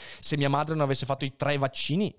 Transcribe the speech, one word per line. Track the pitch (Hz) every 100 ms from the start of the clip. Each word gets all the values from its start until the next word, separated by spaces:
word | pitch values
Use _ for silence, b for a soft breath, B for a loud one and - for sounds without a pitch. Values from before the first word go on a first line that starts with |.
| B B
se | - 147
mia | 139
madre | 139 151
non | 160
avesse | 139 135 127
fatto | 139
i | 139
tre | - 139 143
vaccini, | 135 - - 160 208